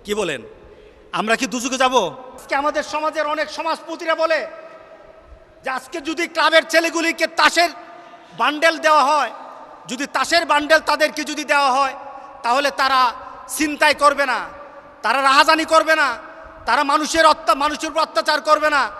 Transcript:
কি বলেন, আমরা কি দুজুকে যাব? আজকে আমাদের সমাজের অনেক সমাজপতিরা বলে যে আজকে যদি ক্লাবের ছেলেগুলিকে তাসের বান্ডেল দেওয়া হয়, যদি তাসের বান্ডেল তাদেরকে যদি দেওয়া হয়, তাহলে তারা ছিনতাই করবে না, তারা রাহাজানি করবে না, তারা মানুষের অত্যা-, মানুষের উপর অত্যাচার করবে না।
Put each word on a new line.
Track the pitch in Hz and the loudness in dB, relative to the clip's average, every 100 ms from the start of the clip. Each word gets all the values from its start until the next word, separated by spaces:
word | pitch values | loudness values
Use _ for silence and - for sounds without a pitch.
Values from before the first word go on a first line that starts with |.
কি | - | -6
বলেন, | 208 180 131 107 - - - - - - | -4 -4 -6 -10 -20 -20 -20 -20 -20 -10
আমরা | 175 208 226 | -6 -2 -2
কি | 240 | -2
দুজুকে | 240 254 254 | -6 -6 0
যাব? | 262 254 175 131 - | 2 2 0 -6 -18
আজকে | - - | -20 -6
আমাদের | 285 294 294 | -2 -2 -4
সমাজের | 285 302 311 302 294 | -4 -4 -4 -4 -4
অনেক | 302 302 | -4 -6
সমাজপতিরা | 294 320 311 320 320 330 | -6 -4 -6 -8 -8 -4
বলে | 320 320 311 220 - - - - - - - - - - - | -2 0 -2 -4 -14 -20 -20 -20 -20 -20 -20 -20 -20 -20 -12
যে | 262 | -8
আজকে | 262 - 330 | -8 -8 -10
যদি | 294 320 - | -8 -4 -4
ক্লাবের | 330 302 320 320 | 0 4 4 4
ছেলেগুলিকে | 320 330 311 330 330 320 | 2 2 -2 -4 -2 -2
তাসের | 330 302 330 339 269 - - - - - - | 4 4 4 0 -2 -18 -20 -20 -20 -20 -2
বান্ডেল | 240 302 330 320 | -2 2 0 2
দেওয়া | 302 302 | 2 4
হয়, | 262 202 175 - - - - - - | 4 2 -2 -6 -18 -18 -20 -20 -12
যদি | 247 277 | -8 -6
তাসের | 294 254 339 311 | -4 0 0 2
বান্ডেল | 294 294 311 | 0 4 2
তাদেরকে | 311 294 302 302 | 2 0 0 -2
যদি | 302 302 | -8 -8
দেওয়া | 294 285 277 | 0 2 2
হয়, | 254 269 262 - - - - | 2 0 -4 -16 -18 -18 -8
তাহলে | 233 254 285 | 0 0 0
তারা | 269 269 262 254 - - - - - | 0 2 2 2 -2 -16 -18 -12 -4
ছিনতাই | 302 294 302 | -4 2 2
করবে | 285 285 277 277 | 4 2 2 -2
না, | 220 165 - - - - - | -2 -6 -14 -20 -20 -20 -6
তারা | 214 262 | -2 2
রাহাজানি | 269 277 311 320 | 4 4 4 2
করবে | 320 320 311 311 | 4 2 4 2
না, | 277 226 - - - - - | 2 -2 -12 -20 -20 -10 -2
তারা | 247 | 0
মানুষের | 285 302 302 320 320 | 2 0 0 4 4
অত্যা-, | 302 - 294 | 4 0 0
মানুষের | 294 294 320 | 0 -4 -4
উপর | 311 | -2
অত্যাচার | 311 320 320 302 | -2 -2 -2 -2
করবে | 302 302 302 | 2 2 4
না। | 294 220 | 0 -2